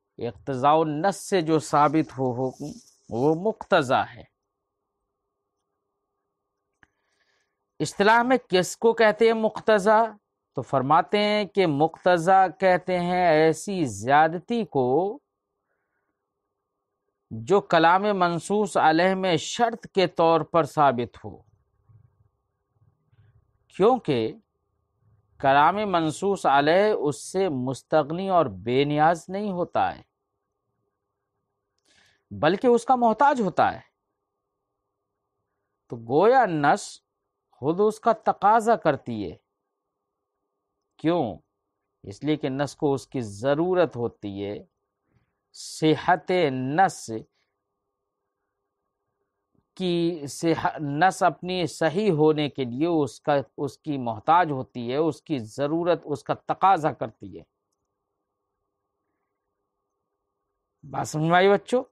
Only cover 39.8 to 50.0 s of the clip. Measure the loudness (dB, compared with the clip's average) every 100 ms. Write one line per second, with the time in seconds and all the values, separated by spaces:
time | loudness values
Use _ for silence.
39.8 | _ _ _ _ _ _ _ _ _ _
40.8 | _ _ -2 0 -2 -6 _ _ _ _
41.8 | _ _ -18 -10 -4 -2 -4 -4 -6 -4
42.8 | -2 -2 -6 -8 -8 -6 -2 -2 0 0
43.8 | 0 -2 -8 -8 -12 -8 -8 -8 -14 _
44.8 | _ _ _ _ _ _ _ -20 -18 -2
45.8 | 0 0 2 0 0 0 0 -2 -4 0
46.8 | 0 -2 -12 -12 -12 _ _ _ _ _
47.8 | _ _ _ _ _ _ _ _ _ _
48.8 | _ _ _ _ _ _ _ _ _ -8
49.8 | -4 -2